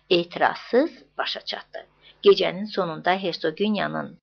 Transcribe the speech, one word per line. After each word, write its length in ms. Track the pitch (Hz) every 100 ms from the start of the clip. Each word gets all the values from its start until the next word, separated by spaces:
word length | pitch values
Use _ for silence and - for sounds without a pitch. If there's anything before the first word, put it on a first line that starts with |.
| -
etirazsız 800 | 175 170 - 143 - - 233 320 - - -
başa 220 | - -
çatdı. 460 | - - - - - _ - -
Gecənin 440 | 202 196 170 175 214
sonunda 440 | 208 175 156 170
Hersoginyanın 1080 | 190 190 160 - 160 208 208 151 156 139 160